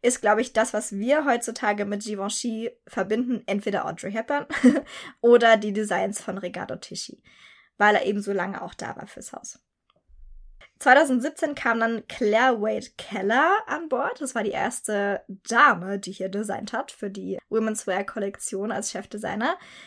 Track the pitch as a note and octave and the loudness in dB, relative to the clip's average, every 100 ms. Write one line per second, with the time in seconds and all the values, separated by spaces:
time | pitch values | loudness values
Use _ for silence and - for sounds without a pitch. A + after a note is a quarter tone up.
0 | B3 B3 G#3 G#3+ B3+ A3 A3+ G#3+ - G3 | 2 2 2 2 2 0 0 -2 -4 -4
1 | A3+ D4+ C#4+ A#3+ B3 A#3 G#3+ G#3 G3+ G#3 | 2 2 4 0 -2 -2 -2 0 -2 -4
2 | G#3 G#3 G3 - A#3+ A3 A#3 - _ - | -6 -4 -4 -4 -4 -4 -6 -10 _ -6
3 | F#3+ A3 B3 A3+ - G3+ G3+ G3 - E3 | -2 0 0 -2 -2 -2 0 -2 -4 -6
4 | F#3+ G#3+ A3+ C#4+ C#4+ D4+ B3 C#4 - - | -6 -6 -2 -4 -2 4 4 4 -4 -16
5 | - - A#3 A#3+ A3+ A3 G#3+ G3+ G#3 F#3 | -18 2 6 8 8 6 2 -4 -2 -2
6 | F#3+ G3+ - F#3+ F3+ F3+ - F3 - E3+ | -2 -4 -8 -8 -8 -8 -10 -10 -10 -12
7 | - - _ _ - _ _ _ G#3 G#3 | -12 -16 _ _ -20 _ _ _ 4 4
8 | G3 G3+ G3+ G3 F#3 F#3+ F3 - - - | 2 -2 -2 -4 -4 -6 -12 -10 -10 -10
9 | G#3 - - - - - _ _ _ _ | -14 -16 -16 -14 -16 -20 _ _ _ _
10 | _ - - - - - - _ C4+ C4+ | _ -20 -20 -20 -20 -20 -20 _ 6 8
11 | D4+ B3+ C#4 D4 D4+ C#4+ B3 A#3 A3+ A3+ | 8 2 -2 -4 -4 -2 0 2 0 -2
12 | - - G#3+ A3 C4 A#3 G#3+ G#3+ - - | -8 -2 2 4 4 2 0 -2 -6 -16
13 | - G3+ G3 A#3+ D#4+ G4+ A4 D#4 D#4+ B3 | -8 -4 2 4 4 4 0 -8 -2 -2
14 | D4+ - C4+ A#3 G#3 - A3 - - G#3 | -2 -4 -6 -4 -2 -2 -4 -4 -4 -2
15 | G3+ G3 - G3 - A#3 C#4+ F#3 F#3 G3 | 0 -2 -8 -16 0 6 6 4 -2 -6
16 | F#3 G3 F#3 G3 G#3+ - G#3 A3+ - - | -8 -8 -6 -4 -4 -6 -6 -6 -8 -10
17 | G3+ G3 F#3 F#3+ _ A3 A3 A3 - F#3 | -10 -8 -8 -8 _ -2 0 -4 -2 -4
18 | G3+ - G3 G3+ - F#3+ G#3 G3+ G#3+ F#3+ | -4 -6 -6 -6 -8 -6 -4 -4 -6 -8
19 | G3+ G#3 G3+ G3+ B3+ F#4 - - | -10 -10 -6 -4 -2 -4 -10 -20